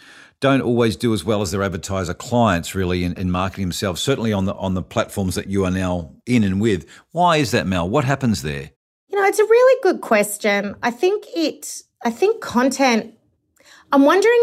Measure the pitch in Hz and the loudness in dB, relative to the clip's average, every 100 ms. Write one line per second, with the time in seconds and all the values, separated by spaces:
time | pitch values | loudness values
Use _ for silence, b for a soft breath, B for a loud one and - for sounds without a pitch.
0 | B B B B 139 135 113 120 117 - | B B B B 0 2 0 2 0 0
1 | 120 107 95 104 98 98 98 87 - 95 | -2 -2 -2 -2 -2 -2 -2 -4 -6 -6
2 | 87 87 - 120 113 87 - 95 90 90 | -4 -8 -2 2 4 2 -2 -4 -2 -2
3 | 90 85 92 90 95 98 92 - 101 85 | -2 -4 -4 -2 -4 -4 -6 -4 -4 -4
4 | - 135 113 98 95 - 95 92 - 113 | -2 0 0 -2 -2 -4 -4 -4 -4 -4
5 | - - 92 98 - 98 92 92 92 90 | -4 -2 -4 -4 -4 -2 0 -2 -2 -4
6 | 76 - - 123 101 95 113 92 - B | -8 -14 0 2 2 0 0 0 -4 B
7 | B 160 175 156 113 113 87 90 87 139 | B 0 2 2 2 0 0 -2 0 0
8 | 131 135 120 85 73 71 73 _ _ _ | 0 0 0 -2 -4 -8 -10 _ _ _
9 | - 403 392 403 415 466 508 523 381 311 | -8 0 0 2 4 6 6 4 2 0
10 | - 214 208 - 214 202 202 - 240 240 | 0 0 0 -2 -2 -2 -4 -6 -6 0
11 | 370 415 - 330 294 - - - _ _ | 0 -2 -6 -4 -4 -6 -14 -16 _ _
12 | 240 226 392 453 - 240 262 262 269 226 | -6 0 0 -2 -2 0 0 2 2 2
13 | - _ _ _ _ _ b b b 277 | -4 _ _ _ _ _ b b b 4
14 | 277 370 427 480 | 6 6 4 6